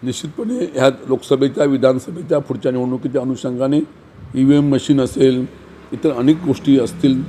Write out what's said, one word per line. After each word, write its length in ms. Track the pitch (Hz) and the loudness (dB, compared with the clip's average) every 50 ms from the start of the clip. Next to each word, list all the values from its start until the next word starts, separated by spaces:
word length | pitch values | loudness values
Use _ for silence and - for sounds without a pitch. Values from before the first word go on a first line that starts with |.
| - | -6
निश्चितपणे 680 | 127 123 - - 156 156 - 233 220 247 247 180 - 151 | -8 -8 -8 -10 -12 -10 -8 -6 -6 -4 -4 -6 -4 -2
ह्या 160 | 131 131 135 131 - - - | 2 2 2 2 0 -4 -4
लोकसभेच्या, 580 | 131 123 - - 143 131 139 139 139 151 151 | -4 -4 0 -2 0 0 0 -2 0 0 0
विधानसभेच्या 720 | 143 139 131 117 131 131 127 - - 175 170 180 156 165 147 | 0 2 2 4 2 2 2 -2 -8 -12 -12 -6 -2 -2 -2
पुढच्या 320 | 139 - 131 120 - - | -2 -4 -10 -6 -4 -4
निवडणुकीच्या 500 | 127 127 127 127 127 127 - 147 123 143 | -2 -2 -4 -4 -4 -6 -6 -4 -4 -4
अनुषंगाने 560 | - 131 131 117 - 135 123 123 131 135 139 151 - - - - - - - - - - - | -4 -4 -6 -4 -6 -8 -4 -4 -2 0 0 0 0 -2 -10 -20 -20 -20 -20 -20 -20 -10 -2
ईव्हीएम 360 | 131 131 135 143 147 143 147 | 0 4 4 4 4 4 2
मशीन 300 | 139 131 - - 151 135 | 2 0 2 2 2 2
असेल, 440 | 131 120 - - 135 131 127 127 127 117 - - - - - - - - - | 2 0 2 4 4 4 4 2 -2 -6 -10 -16 -20 -20 -20 -20 -18 -14 -14
इतर 180 | 113 - 156 | -2 -2 -2
अनेक 260 | 139 120 123 135 160 160 - 156 | 0 2 4 2 2 2 2 -2
गोष्टी 320 | 131 - - 143 139 135 | -2 -2 2 2 4 4
असतील 440 | 120 113 - - - 139 131 127 - | 4 0 -4 0 0 2 2 2 -2